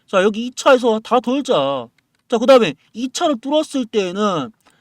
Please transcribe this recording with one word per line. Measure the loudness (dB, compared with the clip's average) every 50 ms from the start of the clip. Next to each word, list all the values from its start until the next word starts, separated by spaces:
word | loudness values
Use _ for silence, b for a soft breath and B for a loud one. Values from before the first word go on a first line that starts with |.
| _
자, | _ 0 0 2
여기 | 2 0 -2 -6
이 | -10 -10
차에서 | -2 2 4 4 4 2 0 -2 -2
다 | -2 -2 -2 -2
덜자. | 0 -2 -4 -4 -2 -2 0 0 0 -2 -2 -4 -8 -10 _ _ _ _ _ _ _ -6
자, | -4 0
그 | 4
다음에 | 6 6 6 6 2 -2 -6 _ _ -12
이 | -10 -10 -10 -6
차를 | -4 -2 -2 -2 -2
뚫었을 | -4 -2 -2 -2 -2 -2 -4 -6 -6
때는, | -2 -2 -2 -2 -2 -2 -2 -2 0 0 -2 -4 -6 -10 _ _ _ _ _